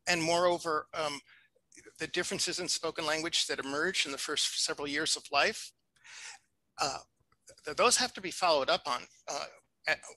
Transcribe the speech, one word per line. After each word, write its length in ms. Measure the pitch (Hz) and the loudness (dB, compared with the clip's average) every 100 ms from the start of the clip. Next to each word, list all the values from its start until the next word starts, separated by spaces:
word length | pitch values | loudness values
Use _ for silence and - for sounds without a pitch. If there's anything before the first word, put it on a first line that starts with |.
| - | 0
and 160 | 175 | 2
moreover, 640 | 160 170 180 175 165 151 - | 4 4 4 2 0 -2 -2
um, 260 | 165 151 143 - - _ _ _ - - - | -4 -4 -4 -14 -20 _ _ _ -20 -20 -8
the 80 | 156 | -4
differences 540 | 180 180 190 - 170 | -2 -2 -2 -2 -2
in 80 | 175 | -2
spoken 360 | - 165 151 | -2 -2 -2
language 420 | 151 156 160 - - | 0 0 0 0 0
that 100 | 143 | -2
emerge 480 | 135 143 175 185 143 | -2 0 0 0 -2
in 60 | |
the 60 | 135 | -2
first 460 | - 143 - - | -4 0 0 0
several 220 | - 156 147 | -2 -2 -2
years 300 | 143 151 143 | -2 0 -2
of 80 | - | 2
life, 400 | 139 175 226 - _ _ _ - - - - _ _ _ - | 2 2 0 -12 _ _ _ -20 -16 -16 -18 _ _ _ -4
uh, 180 | 147 107 - _ _ _ - - | -2 -2 -12 _ _ _ -20 -14
th-, 120 | - 147 | -8 2
those 200 | 226 - | 4 4
have 160 | 247 | 0
to 60 | - | -4
be 100 | 185 | -10
followed 400 | - 180 151 131 | 0 4 4 4
up 120 | 165 147 | 0 0
on, 160 | 123 - - - | -4 -6 -16 -10
uh, 140 | 143 151 - _ _ - | -8 -8 -14 _ _ -2
at, 100 | 151 - | -2 -4